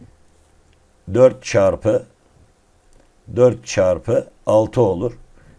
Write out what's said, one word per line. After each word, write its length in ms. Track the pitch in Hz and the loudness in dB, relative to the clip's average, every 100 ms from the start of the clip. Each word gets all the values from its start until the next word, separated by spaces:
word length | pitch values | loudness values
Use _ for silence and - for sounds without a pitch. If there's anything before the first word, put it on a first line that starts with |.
| - _ _ _ _ _ _ _ _ _ - | -20 _ _ _ _ _ _ _ _ _ -6
dört 300 | 101 127 - | 2 2 2
çarpı 600 | - 110 95 85 107 104 - _ _ _ _ _ _ _ _ _ _ _ - 110 | -4 0 0 0 -2 -4 -6 _ _ _ _ _ _ _ _ _ _ _ -10 2
dört 300 | 123 117 - | 2 2 -8
çarpı 640 | - 92 87 - 131 - _ - | -2 -2 -2 -2 -4 -4 _ -2
altı 340 | 107 110 127 | 0 0 0
olur. 380 | 110 87 120 - - - - | -2 -2 -8 -10 -20 -20 -20